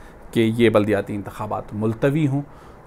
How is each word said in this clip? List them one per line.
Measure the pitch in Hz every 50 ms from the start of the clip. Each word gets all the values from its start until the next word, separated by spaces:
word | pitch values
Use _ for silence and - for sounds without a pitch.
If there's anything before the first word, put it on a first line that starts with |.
| - - - - - - -
कि | 117
ये | 113 110 113 120 117 110
बल्दियाती | 110 107 104 107 101 98 101 - 101
इंतखाबात | 101 98 - - - 110 104 101 101 - - 110
मुलतवी | 104 110 113 113 113 - 139 139 160 151
हों | 131 135 143 143 - - - - - - - -